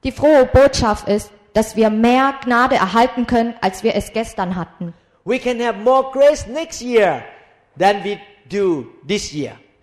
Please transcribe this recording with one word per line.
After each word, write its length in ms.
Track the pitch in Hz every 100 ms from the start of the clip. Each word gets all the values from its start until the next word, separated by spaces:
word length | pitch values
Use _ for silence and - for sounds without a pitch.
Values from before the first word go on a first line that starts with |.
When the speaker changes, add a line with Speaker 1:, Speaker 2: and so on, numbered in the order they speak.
Speaker 1:
Die 80 | -
frohe 340 | - 285 302 254
Botschaft 640 | 254 277 269 233 208 -
ist, 220 | 208 - _ _
dass 220 | - 220 208
wir 140 | 220
mehr 440 | 220 233 247 269 269
Gnade 320 | 240 240 254 254
erhalten 500 | 190 214 254 254 240
können, 280 | 240 233 226
als 220 | 196 190
wir 120 | 226
es 180 | 202 202
gestern 440 | 220 226 - 180 180
hatten. 380 | 165 _ 175 - _ _
Speaker 2:
We 140 | - 247
can 220 | 247 240
have 180 | 240 208
more 320 | 220 262 262
grace 340 | 262 285 302 -
next 340 | 262 330 -
year 440 | 240 233 196 135 107 - _ _ _ -
than 280 | 185 202
we 140 | 190 202 - _ _
do 380 | 196 190 156 113 - 135
this 260 | 202 -
year. 240 | 147 127 104 _ _